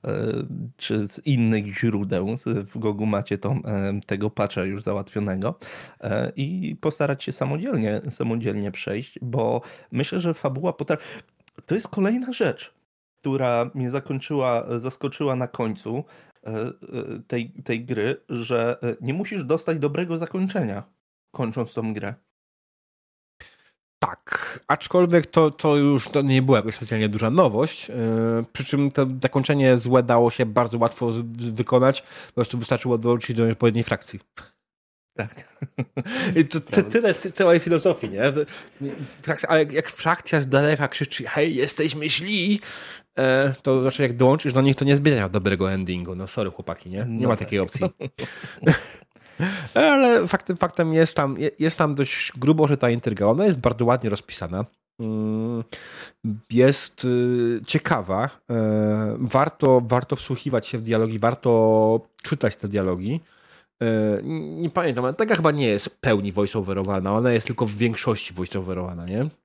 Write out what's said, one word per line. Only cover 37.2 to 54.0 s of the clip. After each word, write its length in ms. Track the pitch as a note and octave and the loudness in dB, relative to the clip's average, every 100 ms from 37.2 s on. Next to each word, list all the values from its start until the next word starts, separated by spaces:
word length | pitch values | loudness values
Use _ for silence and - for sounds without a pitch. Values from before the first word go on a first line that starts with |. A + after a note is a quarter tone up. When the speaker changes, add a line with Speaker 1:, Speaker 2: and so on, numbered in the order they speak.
| F#3+ | -4
Speaker 2:
całej 280 | - F#3 E3+ | 2 6 6
filozofii, 500 | - E3+ F#3+ E3 G#2+ | 4 2 2 0 -4
nie? 120 | G2 C3 C#3+ C#3+ - - _ C#3 C#3 C#3 - | -2 0 0 -4 -8 -20 _ -10 -10 -14 -12
Frakcja, 260 | - D#3 - | -8 -6 2
ale 100 | D#3+ | 2
jak, 120 | D3+ | 2
jak 180 | D3 D3+ | -2 -4
frakcja 500 | - E3 F3 - D#3+ | -4 -2 -2 0 -2
z 60 | C3+ | 2
daleka 400 | C#3 D3 D3+ C#3+ | 4 4 2 0
krzyczy: 360 | - C#3 - | -2 -6 -6
„Hej, 300 | A#2+ - D#3+ | -6 0 0
jesteśmy 540 | C#3+ C#3+ - D#3 D3+ D3+ | 0 -2 0 -2 -2 -2
źli”, 520 | C#3+ F#3 G#3 F3 G#3 - - - - _ - | -2 0 0 2 0 -2 -16 -16 -20 _ 0
e, 340 | C3 C3 C#3 C3 | 2 4 2 0
to 180 | - C3 | 2 2
znaczy, 220 | C3 B2 | 2 0
jak 140 | C3+ A#2+ | -2 4
dołączysz 360 | C3 D3+ D3 | 6 6 2
do 80 | C3 | 4
nich, 140 | C3+ C3 | 4 4
to 80 | |
nie 120 | C#3 C#3+ | 4 4
zbierają 320 | D3 C3 G2 | 6 2 2
dobrego 440 | G2 F#2+ G2 F#2+ | 0 0 0 0
endingu. 420 | F#2+ F2+ F2+ F2 | -2 -4 -6 -6
No 120 | F2+ F#2 | -8 -8
sorry, 240 | - G2 | -6 -6
chłopaki, 400 | - F#2+ E2 F2+ | -6 -10 -10 -10
nie? 80 | F#2+ A#2+ | -8 -6
Nie 140 | A2+ | -2
Speaker 1:
No 60 | B2 | 0
Speaker 2:
ma 80 | A2 | 0
Speaker 1:
tak. 20 | |
Speaker 2:
takiej 200 | G#2+ G2+ | 0 -2
opcji. 280 | F#2 - F#3 | -2 -2 -4
<laughs> 0 | - C#3 - - - - - D3+ C#3+ - - _ _ _ - F3 G3 C#3 | -4 -14 -10 -12 -12 -18 -2 2 2 0 -20 _ _ _ -4 -4 -4 -2
Ale 520 | - D4+ C#4 B3+ A#3 F3 | 4 6 6 6 4 2
faktem, 280 | G3 - F3+ | -2 -2 -2
faktem 380 | E3+ - E3 | -2 0 2
jest 220 | D#3+ D#3+ - | 4 4 4
tam, 220 | C#3 C3 | -2 0
je-, 120 | D3+ - | -4 0
jest 200 | D#3 - | -2 2
tam 160 | D#3 | 0
dość 380 | C#3+ C3+ - - - | 2 -2 -2 -6 -2
grubo, 280 | C3 D#3 D3+ | 2 6 6
że 100 | C#3+ | 4
ta 140 | B2 | 4
intryga, 360 | A#2+ A#2+ G#2 G#2 | 2 0 2 4
ona 180 | B2+ | 6
jest 140 | G#3 D3 | 4 4
bardzo 240 | A#2+ A2 | 2 2
ładnie 260 | A#2+ B2 | 2 2